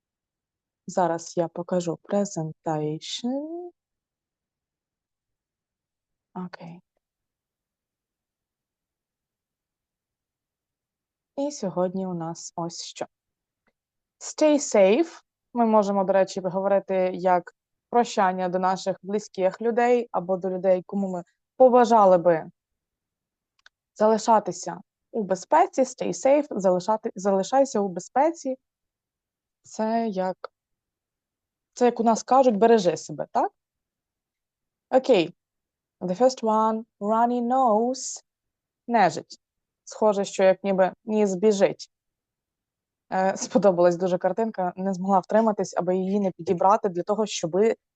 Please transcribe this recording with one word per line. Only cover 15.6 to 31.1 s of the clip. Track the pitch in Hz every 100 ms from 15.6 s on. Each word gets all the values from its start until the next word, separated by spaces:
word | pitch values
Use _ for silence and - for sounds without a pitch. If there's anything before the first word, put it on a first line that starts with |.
| 226
можемо, | 220 196 202
до | 185
речі, | 190 185 -
говорити | 180 190 196 196 190 190 185
як | 185 185 180 - _ _ _ -
прощання | 240 233 - 190 185 185
до | 185
наших | 185 185 196 180
близьких | 180 208 - - 185 185
людей | 233 226 240 247 233
або | 185 175 185
до | 190
людей, | 185 190 185 -
кому | 202 196
ми | 175 - _ _ -
побажали | 254 247 220 226 196 180
би | 170 160 175 - _ _ _ _ _ _ _ _ _ _ _ _ _
залишатися | - 214 220 226 214 202 175 - 170 - _ _
у | 233
безпеці. | 185 185 - 311 359 -
Stay | 254 - 185
safe, | 180 269 294 294
залишати, | 240 185 180 185 220 226
залишайся | - 196 190 190 269 269 220
у | 202
безпеці. | 175 - 254 311 330 269 262 _ _ _ _ _ _ _ _ _ _
Це | - - 220 226 226
як, | 185 185 180 - _ _ _ _ _ _